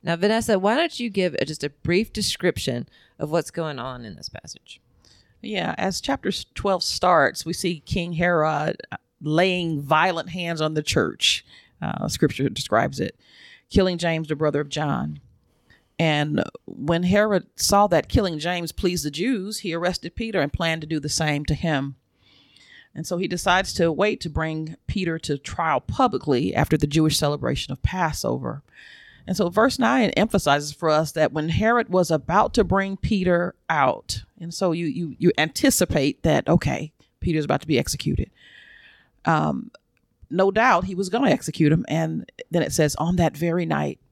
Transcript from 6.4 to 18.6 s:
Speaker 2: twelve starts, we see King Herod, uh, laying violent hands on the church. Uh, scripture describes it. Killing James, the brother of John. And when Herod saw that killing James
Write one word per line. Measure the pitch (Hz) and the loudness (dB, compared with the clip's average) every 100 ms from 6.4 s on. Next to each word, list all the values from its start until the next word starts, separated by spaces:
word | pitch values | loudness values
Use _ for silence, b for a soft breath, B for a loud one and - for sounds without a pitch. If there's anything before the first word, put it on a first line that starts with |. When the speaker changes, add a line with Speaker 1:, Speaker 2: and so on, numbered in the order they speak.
| - | -10
Speaker 2:
twelve | - 202 185 | -6 -2 -2
starts, | - - 180 170 139 - - | -2 0 4 4 4 0 -8
we | |
see | - 180 165 | -4 -4 -4
King | - 196 170 | -4 -4 -4
Herod, | 165 175 170 156 151 151 - - | 0 2 2 2 0 -2 -6 -10
uh, | - _ _ | -16 _ _
laying | 147 156 190 180 170 151 | -2 2 2 0 -2 -4
violent | 143 156 180 165 165 | 0 2 2 0 -8
hands | 175 170 165 | -8 -6 -2
on | 156 151 | -2 -2
the | |
church. | 151 - 92 - - - b b b b | 0 0 0 0 0 0 b b b b
Uh, | - - - | -8 -4 -4
scripture | - 147 - 135 | 0 0 2 -4
describes | - - 107 - 139 | -4 0 0 0 -2
it. | - - B B B B B | -6 -6 B B B B B
Killing | - 185 175 | 2 2 0
James, | 170 160 156 | -2 -2 -4
the | 147 | -2
brother | 156 139 | 0 0
of | 147 | -4
John. | 147 147 139 147 151 _ _ _ _ _ b b _ | -4 -2 -2 -4 -8 _ _ _ _ _ b b _
And | 165 147 151 147 - - - | 0 2 0 -2 -2 -8 -16
when | - 147 170 | -8 -2 0
Herod | 180 196 214 196 - - | 2 2 4 0 -2 -4
saw | - 202 202 | 2 4 6
that | 170 - | 4 4
killing | - 196 156 | 2 2 -2
James | 160 180 | -4 -4